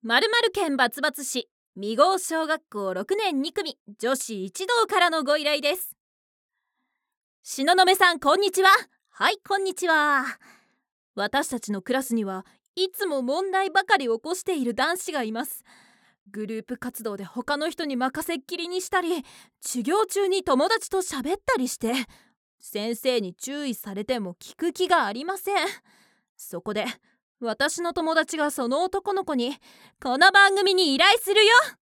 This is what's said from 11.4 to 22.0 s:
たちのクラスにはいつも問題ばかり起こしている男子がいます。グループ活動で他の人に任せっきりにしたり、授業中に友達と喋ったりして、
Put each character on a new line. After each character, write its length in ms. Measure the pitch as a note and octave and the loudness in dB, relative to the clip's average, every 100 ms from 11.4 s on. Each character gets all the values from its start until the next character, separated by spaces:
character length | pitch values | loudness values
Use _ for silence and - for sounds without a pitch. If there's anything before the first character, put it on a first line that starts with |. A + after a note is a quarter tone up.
| D#4 | -2
た 100 | B3 | -6
ち 140 | - | -6
の 100 | G3+ | -8
ク 120 | - | -2
ラ 100 | B3+ | -2
ス 100 | C4+ | 0
に 100 | A#3 | -4
は 220 | G3 F#3 - _ _ - | -4 -8 -12 _ _ -2
い 160 | F#4 | -2
つ 140 | - G4 | -2 -4
も 160 | C#4+ | -2
問 280 | B3 D4 F#4+ | -2 -2 0
題 200 | F#4+ F#4+ | 0 0
ば 120 | F#4 | 0
か 140 | F#4+ G#4+ | 2 0
り 80 | |
起 160 | B3+ A3+ | 2 -2
こ 160 | D4+ F4+ | -4 -6
し 80 | |
て 120 | - F4 | -4 -2
い 80 | |
る 100 | B3 | -2
男 240 | A3+ C#4+ F4+ | 0 -2 -2
子 120 | - | -4
が 140 | D4+ | -4
い 80 | A3 | -4
ま 140 | A3 D4 | -6 -8
す。 180 | - _ - _ _ _ _ _ | -10 _ -20 _ _ _ _ _
グ 160 | G3+ G#3+ | -12 -8
ル 140 | A3 | -8
ー 40 | |
プ 120 | - B3 | -8 -10
活 260 | B3 - | -10 -8
動 140 | A3 G3 | -8 -8
で 80 | |
他 320 | F#3+ A#3+ B3 C#4+ | -10 -10 -4 -2
の 140 | D#4 | -2
人 160 | D#4+ D#4 | -4 -4
に 100 | B3+ | -2
任 280 | B3+ C4 | -2 -2
せ 120 | D4+ E4 | -4 -6
っ 20 | - | -6
き 100 | F4 | -10
り 120 | F4 | -4
に 140 | F#4 | -4
し 60 | F4+ | -2
た 120 | F#4+ | -2
り、 240 | F4 E4+ B3+ - - _ | 0 -2 -4 -18 -20 _
授 220 | - B3 | -8 -4
業 240 | A#3 F#4+ A4 | 0 0 2
中 220 | G4 G4 | 0 0
に 160 | F#4+ | 0
友 240 | F#4 B3+ D#4+ | 2 2 4
達 200 | A4+ - | 0 0
と 100 | F#4+ | -4
喋 400 | F#4 D4 B3+ F#4+ | -2 -6 -4 -4
っ 20 | |
た 140 | - B4 | 0 0
り 80 | B3+ | 0
し 100 | - | -4
て、 160 | A3+ C4 | -2 -2